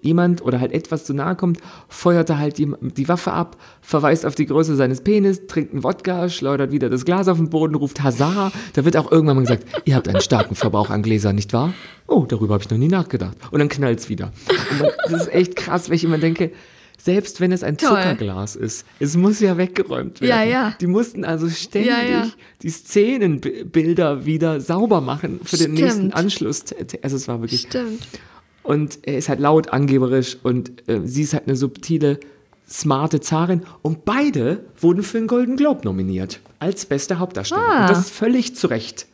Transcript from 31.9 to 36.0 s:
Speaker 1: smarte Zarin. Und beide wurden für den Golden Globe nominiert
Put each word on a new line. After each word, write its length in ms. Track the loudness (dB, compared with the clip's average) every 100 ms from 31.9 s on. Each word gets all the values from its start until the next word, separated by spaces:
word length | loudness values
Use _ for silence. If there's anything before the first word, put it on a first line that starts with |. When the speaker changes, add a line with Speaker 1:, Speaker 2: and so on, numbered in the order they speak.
| 0 2 0 -6 -20 _ _ _
Speaker 1:
smarte 520 | -4 0 0 0 -2
Zarin. 420 | 0 0 2 0 -2 -8
Und 220 | -6 -4 -2
beide 600 | 0 0 0 -2 -2 -8 0
wurden 240 | 2 2
für 160 | 0 -4
den 80 | 0
Golden 280 | 0 0 2
Globe 260 | 2 2
nominiert 560 | -2 -2